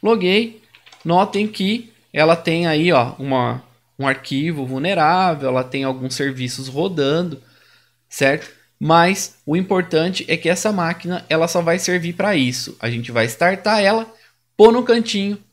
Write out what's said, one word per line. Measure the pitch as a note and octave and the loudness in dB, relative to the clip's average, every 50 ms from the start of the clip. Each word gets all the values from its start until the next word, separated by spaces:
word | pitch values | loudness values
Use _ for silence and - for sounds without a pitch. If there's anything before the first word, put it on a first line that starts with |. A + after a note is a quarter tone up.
Loguei. | - G#3 A#3 G#3+ F3+ F3+ F#3 G#3+ A#3 A3+ - - _ _ _ - _ - - _ - | 2 2 0 2 2 2 2 2 0 -2 -8 -18 _ _ _ -20 _ -20 -20 _ -4
Notem | D#3+ E3+ F3+ G3 - - G3 G#3+ | 0 2 2 2 2 0 -2 -2
que | G#3+ G#3+ - F#3+ F#3+ G#3+ A#3+ - - _ _ _ _ | -2 -2 -2 -2 -2 -2 -2 -6 -14 _ _ _ _
ela | - D3 D#3 D#3+ E3 | 0 2 4 4 4
tem | E3 - F3 E3 E3 F3 | 2 2 -2 -2 0 0
aí, | E3+ D#3 D3+ D#3+ F3+ | 0 0 2 2 4
ó, | E3+ C3 A#2 B2+ - - | 4 4 2 0 -4 -10
uma, | C3 C#3 C3+ C3 A#2+ A#2+ A#2+ B2+ - _ _ _ _ _ _ - | -6 -2 -2 0 0 -2 -4 -6 -10 _ _ _ _ _ _ -4
um | C3+ | -2
arquivo | C3+ C3+ C3+ - - C#3 C3+ D3 E3 E3 D3 C3+ | -2 -2 -4 -6 -6 -4 -2 -2 -2 -4 -4 -6
vulnerável, | B2+ C3 C3 C#3+ F3 G3 F3+ D#3 D3+ F3 F#3 F#3+ F3+ D#3+ C#3+ C#3 B2+ | -6 -6 -4 -2 -2 0 2 2 4 4 4 2 0 0 0 -2 -2
ela | B2+ B2+ B2+ | 0 -2 -2
tem | B2+ - C#3 C3+ | -2 -4 -4 -4
alguns | C3+ C3 B2+ B2+ C3 B2+ | -4 -4 -4 -6 -8 -4
serviços | - C#3 C#3 C3 B2+ B2+ B2 B2+ - C3+ | -4 -4 -4 -2 -4 -6 -6 -6 -8 -12
rodando, | C3 B2+ C#3+ E3+ G3 F3+ D#3 C#3 C3+ D3 E3 F3+ F3 D#3+ - _ _ _ _ _ _ _ _ _ _ _ _ _ _ | -8 -4 -4 -4 -2 0 0 0 0 2 0 -2 -2 -6 -10 _ _ _ _ _ _ _ _ _ _ _ _ _ _
certo? | - - C#3 C3+ C#3 D3+ - - - _ _ _ _ _ | -4 0 2 2 2 0 -4 -14 -20 _ _ _ _ _
Mas | - D3+ D#3+ E3+ E3+ F3+ G3 G3 - - _ _ _ | 0 4 4 6 6 4 2 -2 -6 -12 _ _ _
o | - D3+ | -2 -2
importante | F3 F#3+ F#3 G3+ F#3 F3 E3+ - D#3 D#3+ F3+ F#3 - - | -2 0 0 0 -2 0 0 0 0 0 0 -4 -6 -2
é | - D#3 | -2 -4
que | E3 - - | -2 0 -2
essa | F3+ F#3 - A3 | -2 0 0 -2
máquina, | G#3 F#3 E3+ E3 E3+ E3+ - E3+ F3+ F3+ - - | -2 0 -2 -2 -4 -6 -6 -8 -8 -8 -4 -2
ela | D#3 D#3+ E3 | 0 0 0
só | E3+ - F3+ | 0 0 -2
vai | E3+ E3 E3+ | 0 0 0
servir | F#3 F#3 - F3+ F3+ E3 E3+ F3 | 0 0 -2 -2 -2 -2 -4 -4
pra | - F#3+ G#3 G3+ | -2 -2 0 2
isso. | D#3 C3 B2 B2 - - - - _ | 2 2 0 -2 -4 -10 -12 -12 _
A | - A#2 | -6 -6
gente | A#2+ A#2 B2 B2 | -4 -6 -8 -4
vai | A#2+ A#2 A2 | -2 0 0
startar | B2 A#2 - E3+ F3 G3 F#3+ F#3+ G#3 G#3+ G#3+ G3+ | 0 0 0 0 0 0 0 -2 -2 0 2 2
ela, | G3 G#3+ A3+ A3+ A3+ - _ _ _ _ _ _ _ _ | 2 2 0 -2 -6 -16 _ _ _ _ _ _ _ _
pôr | - G#3 A3+ | 6 8 8
no | A3+ B3 | 8 6
cantinho | B3 B3+ A#3 A#3 A3+ A#3 - G3+ G3 G3+ G#3 G3+ _ _ | 2 2 2 2 2 -2 -2 -4 -2 -4 -6 -8 _ _